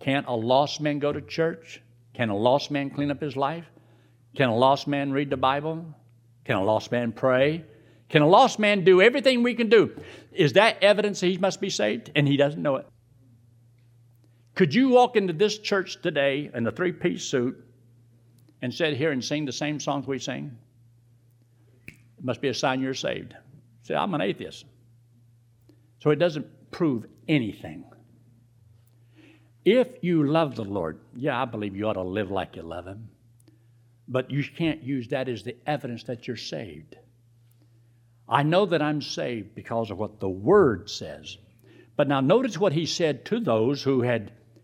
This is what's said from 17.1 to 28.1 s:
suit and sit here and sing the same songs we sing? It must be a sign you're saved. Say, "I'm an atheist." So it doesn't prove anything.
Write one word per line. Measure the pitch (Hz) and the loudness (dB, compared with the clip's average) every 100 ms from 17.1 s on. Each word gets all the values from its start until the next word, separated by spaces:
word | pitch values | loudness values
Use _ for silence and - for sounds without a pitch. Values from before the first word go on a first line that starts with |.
| 180 | -4
suit | - 135 123 - - _ _ _ _ _ _ _ _ _ | -4 -2 -2 -6 -18 _ _ _ _ _ _ _ _ _
and | 127 | -10
sit | - 160 127 | -4 -2 0
here | 160 | -2
and | 135 | -2
sing | 107 147 | -4 -4
the | 143 | -4
same | 117 151 147 | -6 -6 -6
songs | 151 143 131 | -4 -6 -6
we | 131 | -8
sing? | 135 131 147 120 _ _ _ _ _ _ _ _ _ _ _ _ - | -6 -10 -10 -16 _ _ _ _ _ _ _ _ _ _ _ _ -20
It | - _ _ | -20 _ _
must | 127 117 | -8 -4
be | 139 | -4
a | |
sign | 127 143 131 | -2 -2 -2
you're | 131 | -4
saved. | 131 - 60 - - - - _ _ | -6 -6 -6 -10 -20 -20 -20 _ _
Say, | - | -6
"I'm | 76 92 | -4 -2
an | 156 | -2
atheist." | 196 160 85 - - _ _ _ _ _ _ _ _ _ _ _ _ _ | -4 -6 -12 -16 -20 _ _ _ _ _ _ _ _ _ _ _ _ _
So | 151 | 0
it | 151 | 2
doesn't | 175 151 - - _ | 0 -2 -10 -18 _
prove | - 165 117 - - - | -4 -2 -2 -8 -14 0
anything. | 151 107 - 85 80 - - _ | 0 0 -8 -16 -16 -20 -20 _